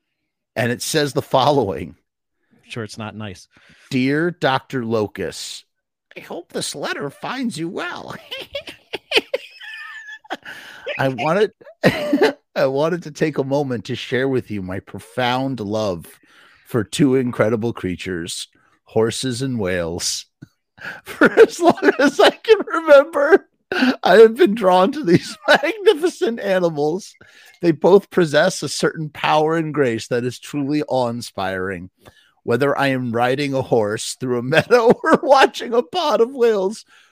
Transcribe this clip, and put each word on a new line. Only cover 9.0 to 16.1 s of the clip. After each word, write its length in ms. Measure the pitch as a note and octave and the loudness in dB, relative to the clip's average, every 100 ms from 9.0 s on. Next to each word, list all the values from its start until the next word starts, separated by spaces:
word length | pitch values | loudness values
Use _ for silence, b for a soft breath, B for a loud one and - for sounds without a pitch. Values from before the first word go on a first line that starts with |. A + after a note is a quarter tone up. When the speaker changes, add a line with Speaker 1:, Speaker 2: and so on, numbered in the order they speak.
| - C5 - - - - - A5 - A5+ A5 G#5+ _ - B B B B B D5+ | -6 -4 -4 -8 -10 -20 -18 -16 -16 -18 -18 -20 _ -14 B B B B B -4
Speaker 1:
I 100 | C3+ | -4
wanted, 440 | C3 D3+ F3+ G#3+ - - | -2 -2 0 -2 -4 -20
<laughs> 160 | - | -2
I 840 | - D#5+ D5 D4 G#4+ - _ - C#3 | -2 0 -2 2 2 0 _ -2 -2
wanted 360 | C3+ D#3 E3+ | 0 -2 -2
to 60 | D#3+ | -8
take 260 | C#3+ D#3+ D3 | -4 -2 -2
a 60 | |
moment 400 | C3+ C#3+ C#3+ A#2+ - | -2 -2 -2 -6 -6
to 100 | B2 | -10
share 320 | - B2 C3+ | -4 -2 0
with 220 | C3 - | -2 -4
you 120 | G#2 | -8
my 180 | F#2 F#2 | -8 -10
profound 800 | - G2+ - - B2 B2+ C3+ B2+ | -10 -18 -10 -4 -2 0 -4 -6
love 460 | G2+ G#2+ G#2+ F2 D#2 | -4 -4 -4 -4 -10